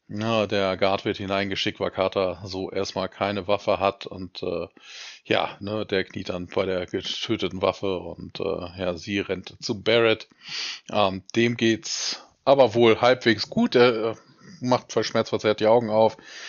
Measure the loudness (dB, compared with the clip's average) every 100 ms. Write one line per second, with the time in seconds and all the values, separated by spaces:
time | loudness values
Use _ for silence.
0 | _ -6 -2 0 0 0 0 2 0 2
1 | -2 -4 -2 -2 -2 -2 -4 -2 -4 0
2 | 0 2 -2 -4 -8 -8 -6 -6 -6 -4
3 | -6 -4 -2 -2 -2 -2 0 0 0 -2
4 | -10 -12 -14 -8 -6 -6 -8 -14 -20 -18
5 | -18 -16 -2 0 0 -6 -6 -6 -2 -2
6 | -2 -8 -8 -8 -4 -2 -2 -2 -4 -6
7 | -6 -8 -4 -4 -4 0 -2 0 -4 -4
8 | -6 -12 -14 -8 -6 -6 -8 -6 -6 -4
9 | -4 -4 -2 -6 -8 -12 -8 -4 0 4
10 | 4 2 -4 _ -12 -10 -10 -12 -6 0
11 | 0 0 -4 0 0 2 0 0 -4 -6
12 | -6 -8 -12 _ 4 6 6 6 6 8
13 | 4 4 4 2 0 0 2 6 6 4
14 | -2 -4 _ _ -20 -8 0 0 0 -4
15 | 0 -2 0 0 0 2 4 4 4 4
16 | 4 2 -10 -18